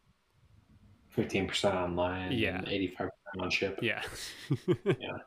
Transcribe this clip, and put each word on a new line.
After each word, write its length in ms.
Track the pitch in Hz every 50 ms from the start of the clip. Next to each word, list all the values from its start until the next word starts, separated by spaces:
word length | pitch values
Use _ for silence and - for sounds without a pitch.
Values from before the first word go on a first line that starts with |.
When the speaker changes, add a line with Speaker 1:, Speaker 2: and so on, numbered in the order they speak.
| _ _ _ _ _ _ _ _ _ - - - - _ - - - - - - _ _
Speaker 1:
Fifteen 380 | - - 104 - - 101 90 -
percent 280 | - - - - 87
on 200 | 90 90 87 87
land 380 | 87 87 90 92 92 92 90 135
Speaker 2:
Yeah. 240 | 113 107 95 92 -
Speaker 1:
and 100 | - -
eighty-five 400 | 101 98 95 90 - - 98 90
percent 360 | - _ _ - - 92 92
on 60 | 90
ship. 280 | - - 98 98 98 - 123
Speaker 2:
Yeah. 180 | 110 104 107 - - - - - - - - - - 143 - - -
<laughs> 180 | 160 - -
Speaker 1:
Yeah. 320 | 202 156 - - - - - -